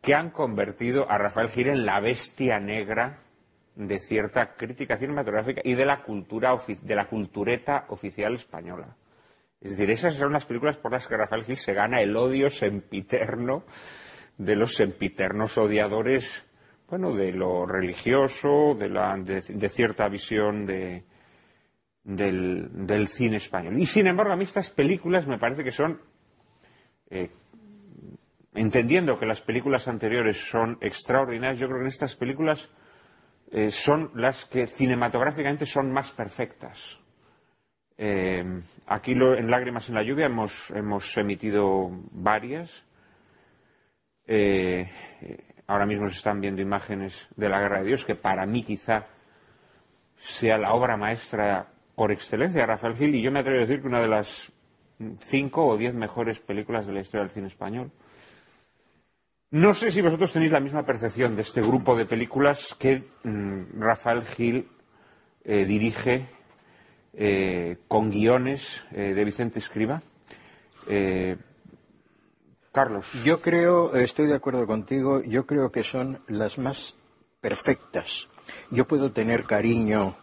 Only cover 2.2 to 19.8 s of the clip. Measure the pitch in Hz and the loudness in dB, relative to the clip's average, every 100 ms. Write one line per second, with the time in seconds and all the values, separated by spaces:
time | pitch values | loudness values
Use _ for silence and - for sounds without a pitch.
2.2 | - - 127 104 101 110 101 110 123 147 | -8 -2 0 0 -2 -6 -4 -2 -2 -6
3.2 | _ _ _ _ _ - 101 98 - 110 | _ _ _ _ _ -12 -4 -4 -2 -2
4.2 | 104 127 113 - 113 127 139 113 135 143 | 0 -2 -2 -4 -10 -8 -4 -4 -2 -4
5.2 | 110 107 113 131 - 123 135 143 - 104 | -2 -2 -2 -4 -2 2 2 0 -4 -10
6.2 | 90 113 127 127 - 95 98 104 101 110 | -6 0 2 0 -2 -10 -2 -2 -2 -4
7.2 | 98 104 101 123 - 143 - 101 101 98 | -6 -4 -2 -2 -2 -4 -4 -10 -10 -4
8.2 | 104 123 - 82 85 90 117 - _ _ | -4 -4 -10 -14 -12 -14 -14 -20 _ _
9.2 | _ _ _ _ 98 98 101 117 175 143 | _ _ _ _ -10 0 2 4 2 0
10.2 | 143 147 - 120 147 147 113 127 - 110 | 0 0 -2 -2 -2 -2 -4 -4 -2 -2
11.2 | 104 110 110 131 - 98 107 123 101 110 | 0 -2 -4 -6 -2 0 2 4 2 2
12.2 | 127 135 139 139 104 98 - 98 95 123 | 2 2 2 2 -2 -2 -6 -10 -2 0
13.2 | 110 110 123 143 - - - - - - | 0 -2 -2 -4 -6 -20 -20 -20 -20 -20
14.2 | - - 95 104 117 - 101 - 98 - | -20 -6 0 2 2 2 2 2 -6 -2
15.2 | 95 104 107 - 107 107 104 107 113 135 | -2 0 0 2 2 2 2 0 2 0
16.2 | 113 - - _ _ _ _ 180 180 110 | -2 -12 -16 _ _ _ _ -4 -2 0
17.2 | 95 92 92 90 90 95 90 90 - 131 | -2 0 -2 0 0 -2 -2 -2 2 4
18.2 | 135 - 143 147 151 120 98 98 95 98 | 4 0 2 4 4 2 -2 0 0 -2
19.2 | 92 98 92 98 101 - | -4 -6 -4 -4 -4 2